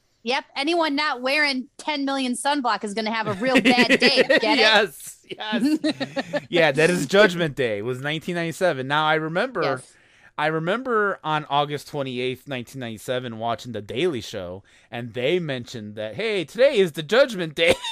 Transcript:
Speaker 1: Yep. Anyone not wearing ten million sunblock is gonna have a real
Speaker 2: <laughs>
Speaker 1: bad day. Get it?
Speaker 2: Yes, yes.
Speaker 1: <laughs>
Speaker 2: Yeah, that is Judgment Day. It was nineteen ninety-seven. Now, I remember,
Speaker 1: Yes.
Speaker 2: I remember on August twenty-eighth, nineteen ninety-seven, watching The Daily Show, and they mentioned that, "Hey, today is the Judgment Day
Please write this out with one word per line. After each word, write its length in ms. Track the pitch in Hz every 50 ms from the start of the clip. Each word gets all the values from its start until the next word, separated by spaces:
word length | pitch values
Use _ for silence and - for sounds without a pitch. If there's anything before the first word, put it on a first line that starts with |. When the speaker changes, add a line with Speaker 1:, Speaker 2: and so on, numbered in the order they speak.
| _ _ _ _ -
Speaker 1:
Yep. 220 | 226 254 285 294 _ -
Anyone 400 | 269 277 302 339 349 320 311 277
not 260 | 285 302 302 277 247 247
wearing 440 | 254 277 302 302 285 269 254 233 - _
ten 280 | - - - 302 285 277
million 300 | 269 277 269 262 247 247
sunblock 500 | - - 277 294 294 247 247 - 196 -
is 100 | 208 202
gonna 160 | 208 220 220 226
have 140 | 226 220
a 60 | 214 208
real 260 | 185 226 262 262 262
Speaker 2:
<laughs> 0 |
Speaker 1:
bad 380 | 196 254 247 240 240 233 269 -
day. 240 | - - - - 233
Get 80 | -
it? 120 | 285 302 -
Speaker 2:
Yes, 840 | 214 214 262 - 220 220 208 220 175 143 - - - - - _ -
yes. 1120 | - - 214 214 214 233 226 294 302 - - 311 - - 269 - 143 269 254 175 175 196 -
Speaker 1:
<laughs> 40 | -
Speaker 2:
Yeah, 220 | - 170 165 151
that 180 | 139 147 156 170
is 180 | 180 175 151
Judgment 500 | 131 - 196 214 208 180 170 170 156 131
Day. 220 | - 131 117 107 101
It 40 | 104
was 180 | 120 127 127
nineteen 360 | 135 147 156 160 - - 175
ninety-seven. 500 | 175 170 165 - - 190 180 156 131 127
Now, 200 | 131 143 151 156
I 80 | 156 156
remember, 480 | 160 156 160 160 180 220 269 247 190 156
Speaker 1:
Yes. 300 | 143 135 127 - - _ _ _ _ _ _ _ - _ -
Speaker 2:
I 80 | 151
remember 720 | 156 160 160 156 170 196 233 262 269 233 214 208 202 180 - -
on 200 | 151 156 151 151 -
August 380 | 143 143 147 147 147 139 - -
twenty-eighth, 580 | - 147 135 135 123 123 127 127 127 123 -
nineteen 320 | 143 139 123 117 - - 135
ninety-seven, 600 | 127 117 113 101 - - 127 127 127 123 113 110
watching 320 | 110 117 117 107 - 127 117
The 100 | 104 101
Daily 380 | 101 104 120 165 185 156 117
Show, 420 | 101 - - 104 92 87 90 98 - _ _ _ _ -
and 260 | 113 120 120 120 101
they 260 | 123 120 139 175 185
mentioned 560 | 175 151 135 127 117 - - 120 104 104 104
that, 180 | 110 107 110 107
"Hey, 300 | - 208 226 214 196 165
today 320 | - - 214 254 294 294
is 160 | 214 190 175 143
the 100 | 165 160
Judgment 540 | 143 202 240 285 269 226 180 175 160 143
Day 180 | - 165 165 - 960 988 906